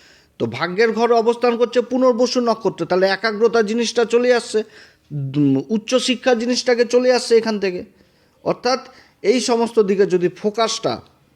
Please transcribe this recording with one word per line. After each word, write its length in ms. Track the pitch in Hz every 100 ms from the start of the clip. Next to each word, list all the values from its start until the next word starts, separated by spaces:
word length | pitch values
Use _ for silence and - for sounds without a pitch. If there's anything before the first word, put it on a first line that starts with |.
| _ _ _ -
তো 60 | 117
ভাগ্যের 460 | 120 170 180 233
ঘরে 220 | 220 233
অবস্থান 440 | 233 220 233 240 233
করছে 240 | 233 247
পুনর্বসু 580 | 247 254 254 226 247 254
নক্ষত্রে, 460 | 233 208 190 - 165
তাহলে 220 | 185 190
একাগ্রতা 540 | 190 226 208 226 233
জিনিসটা 440 | 208 233 226 - 220
চলে 280 | 240 247
আসছে, 300 | 240 - 214 220 - - _ -
উম, 500 | 147 135 143 143 135 -
উচ্চশিক্ষা 680 | 214 - 247 - 240 254 233
জিনিসটাকে 500 | 240 240 - 240 233
চলে 280 | 247 254
আসছে 240 | 247 240 226
এখান 220 | 220 208
থেকে। 400 | 196 180 - _ _ _ _ _
অর্থাৎ 360 | - - 247 254 - - _ _
এই 180 | 190 247
সমস্ত 380 | - 233 226 226
দিকে 260 | 190 196 185
যদি 220 | 180 180
ফোকাসটা 760 | - 208 208 226 - 139 110 - _ _